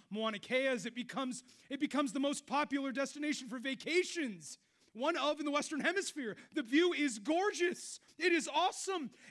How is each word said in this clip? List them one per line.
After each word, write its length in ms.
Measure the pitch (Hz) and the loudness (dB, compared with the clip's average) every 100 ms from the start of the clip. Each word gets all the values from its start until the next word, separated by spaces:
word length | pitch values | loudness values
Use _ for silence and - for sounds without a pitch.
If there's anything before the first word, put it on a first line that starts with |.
| - | -8
Mauna 280 | 208 220 208 | -4 -2 -4
Keas. 480 | - 254 269 247 220 | -2 2 2 0 -4
It 80 | |
becomes, 480 | 240 240 254 262 - - - - | -6 -6 -4 -4 -6 -12 -20 -10
it 100 | 269 | -4
becomes 320 | 294 269 277 | 0 2 0
the 80 | 262 | 2
most 260 | 277 - - | 0 0 -2
popular 460 | 269 294 277 269 | 0 0 0 -2
destination 560 | 262 269 294 302 - 247 | -2 -2 -2 -2 -2 -4
for 100 | 247 | -6
vacations. 1000 | 269 262 269 349 349 339 262 175 147 - _ _ _ | -4 -4 0 2 2 -2 -4 -6 -12 -16 _ _ _
One 240 | 220 285 330 | -2 0 2
of 240 | 277 294 | 0 0
in 40 | 294 | 0
the 40 | |
Western 300 | 285 - 294 | 0 0 0
Hemisphere. 560 | 285 392 - 302 233 - - | 2 2 -2 -4 -6 -6 -6
The 80 | 311 | -4
view 300 | 226 285 349 | 2 4 6
is 260 | 285 294 214 | 4 0 0
gorgeous. 840 | 202 330 403 311 349 - - - - - | 0 2 2 2 0 0 -8 -14 -16 0
It 140 | 349 | 4
is 160 | 339 285 | 4 2
awesome. 560 | 294 370 - 381 370 247 - - | 2 2 2 -2 -2 -4 -10 -4